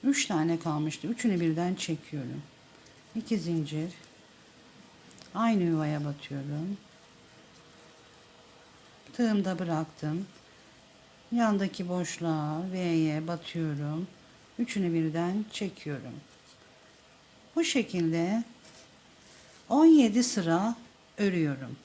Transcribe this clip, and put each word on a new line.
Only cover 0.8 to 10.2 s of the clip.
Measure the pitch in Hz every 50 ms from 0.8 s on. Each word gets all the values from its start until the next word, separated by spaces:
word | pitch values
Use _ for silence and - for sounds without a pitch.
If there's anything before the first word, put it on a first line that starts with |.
| 151 156 147 - -
Üçünü | 175 233 233 - 233 196 170
birden | 170 165 156 160 175 180 190
çekiyorum. | 185 - - 160 151 - - - 147 131 123 127 143 147 - - - - - - - - - - - - - -
İki | 220 233 - 226 202
zincir. | 156 170 170 165 151 143 151 151 160 180 180 - - - - - - - - - - - - - - - - - - - - - - - - - - - -
Aynı | 196 226 233 226 196
yuvaya | 175 170 165 156 156 151 151 147 147
batıyorum. | 147 143 143 - - 143 139 135 143 147 151 160 190 202 196 - - - - - - - - - - - - - - - - - - - - - - - - - - - - - - - - - - - - - - - - - - - - - -
Tığımı | - - 240 226 214 202 190
da | 190 185 170
bıraktım. | 190 170 165 156 160 - - - 151 151 151 175